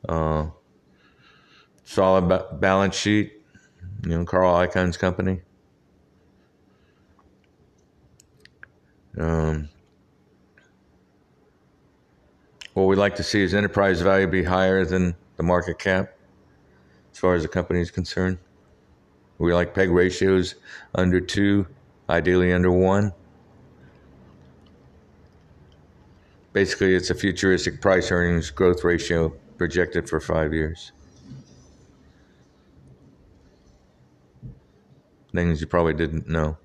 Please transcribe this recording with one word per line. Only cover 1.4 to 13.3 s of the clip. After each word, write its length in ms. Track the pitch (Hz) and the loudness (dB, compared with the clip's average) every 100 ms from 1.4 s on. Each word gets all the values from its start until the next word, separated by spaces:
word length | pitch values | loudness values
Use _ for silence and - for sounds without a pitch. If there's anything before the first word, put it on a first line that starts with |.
| _ _ _ _ | _ _ _ _
solid 440 | - - 95 95 87 | -6 0 2 4 2
ba-, 180 | 90 - - | 0 -2 -2
balance 340 | 98 95 98 | 2 2 2
sheet. 480 | - 104 104 101 - _ _ _ _ 87 - | 0 0 0 -2 -10 _ _ _ _ -18 -10
You 60 | 85 | -4
know, 140 | 85 | -4
Carl 300 | 85 90 92 | 0 2 4
Icahn's 420 | 87 90 92 90 85 | 4 2 0 -2 0
company. 460 | 92 90 95 92 - _ _ _ _ _ _ _ _ _ _ _ _ _ _ _ _ _ _ _ _ _ _ _ _ _ _ _ _ _ - _ - _ _ _ _ - | -2 -2 -4 -4 -8 _ _ _ _ _ _ _ _ _ _ _ _ _ _ _ _ _ _ _ _ _ _ _ _ _ _ _ _ _ -20 _ -20 _ _ _ _ -6
Um, 500 | 80 80 80 78 76 _ _ _ _ _ _ _ _ _ _ _ _ _ _ _ _ _ _ _ _ _ _ _ _ _ _ _ _ _ - | -2 0 0 -4 -8 _ _ _ _ _ _ _ _ _ _ _ _ _ _ _ _ _ _ _ _ _ _ _ _ _ _ _ _ _ -10
what 120 | - | 0
we'd 120 | 95 98 | 2 4
like 200 | 101 98 | 2 -2
to 60 | |
see 180 | - | -2